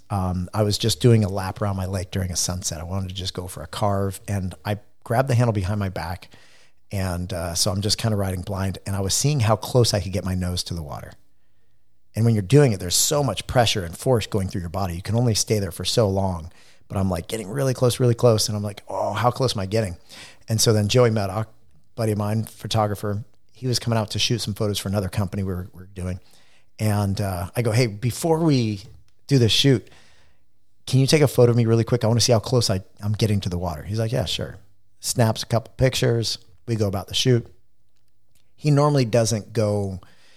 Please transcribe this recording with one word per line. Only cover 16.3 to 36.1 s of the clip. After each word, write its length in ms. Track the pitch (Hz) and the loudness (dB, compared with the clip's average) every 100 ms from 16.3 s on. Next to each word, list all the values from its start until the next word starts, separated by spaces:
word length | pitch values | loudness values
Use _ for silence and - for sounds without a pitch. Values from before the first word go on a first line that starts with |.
| 87 82 - - - - | -4 -10 -18 -20 -20 -8
But 80 | 101 | -2
I'm, 120 | 95 | 0
like, 200 | 85 82 | -2 -4
getting 180 | 110 95 | -8 -6
really 260 | 135 135 | -2 -2
close, 280 | 120 123 - | 2 0 2
really 120 | 123 | 2
close. 360 | 117 123 107 - | 4 4 4 2
And 80 | 107 | -2
I'm 60 | |
like, 200 | 104 98 - | -6 -8 -8
"Oh, 240 | 98 104 | -4 -2
how 180 | 101 123 | 0 0
close 240 | - 127 - | 2 -2 -2
am 60 | |
I 40 | 95 | -2
getting?" 300 | 107 107 87 - - - - - | -2 -2 -6 -16 -20 -20 -18 -6
And 100 | 110 | 0
so 140 | - | 2
then 160 | 107 104 | 4 2
Joey 200 | 127 120 | 4 4
Maddock, 380 | 110 98 98 110 - - - - - | 2 -2 -4 -8 -12 -20 -20 -16 -4
buddy 160 | 110 | -2
of 60 | 104 | -2
mine, 260 | 104 110 | -2 -2
photographer, 800 | 107 - 107 110 107 101 104 101 - - - | -4 -10 -4 0 0 -2 -4 -6 -8 -18 -20
he 120 | - 127 | -8 -4
was 140 | 120 | -2
coming 180 | - 113 | 0 -2
out 140 | 104 | -2
to 80 | 107 | -2
shoot 200 | - 117 | -2 -2
some 140 | - | -4
photos 240 | 101 107 98 | -4 -2 -2
for 120 | 98 | -2
another 180 | 101 92 | -2 -2
company 340 | - 98 104 | -4 -4 -4
we 120 | 95 | -6
were, 160 | 90 90 | -6 -8
we 80 | 87 | -14
were 60 | 92 | -16
doing. 260 | 98 90 92 - - - - - - | -10 -8 -8 -12 -20 -20 -20 -20 -4
And, 420 | 107 104 101 98 | 0 0 0 -2
uh, 280 | 101 90 90 - | -4 -4 -4 -2
I 60 | |
go, 100 | 117 | 0
"Hey, 160 | 107 123 | 2 0
before 520 | 101 123 - 170 160 | 0 -4 -2 0 2
we 440 | 165 131 113 104 - - - - - | 4 2 2 -4 -8 -20 -20 -20 2
do 100 | 139 | 4
this 140 | 113 | 6
shoot, 340 | - 139 123 - - - - - - - - - - - | 6 4 4 0 -18 -20 -20 -20 -20 -20 -20 -20 -18 -2
can 140 | 131 | 2
you 80 | 135 | 4
take 140 | 156 | 4
a 80 | 139 | 4
photo 220 | - 120 | 6 6
of 40 | 117 | 6
me 100 | 113 | 4
really 200 | 113 117 | 4 2
quick? 180 | 120 | 2
I 40 | 110 | 2
wanna 120 | 117 | 2
see 140 | 104 | 4
how 60 | 117 | 2
close 300 | - 127 - | 2 0 2
I, 120 | 95 - - | -2 -4 -8
I'm 120 | 104 | -4
getting 260 | 107 107 101 | 0 2 0
to 80 | 95 | -2
the 80 | 87 | -4
water." 260 | 90 78 | -4 -6
He's 160 | 85 107 | -6 -4
like, 120 | 113 | -2
"Yeah, 140 | 131 - | -2 -4
sure." 320 | - - - - - - - | -6 -8 -12 -20 -20 -20 -10
Snaps 440 | - - 113 110 | -4 2 2 0
a 20 | - | -2
couple 280 | 113 - - | -2 -2 0
pictures. 640 | 131 - 127 | 0 2 0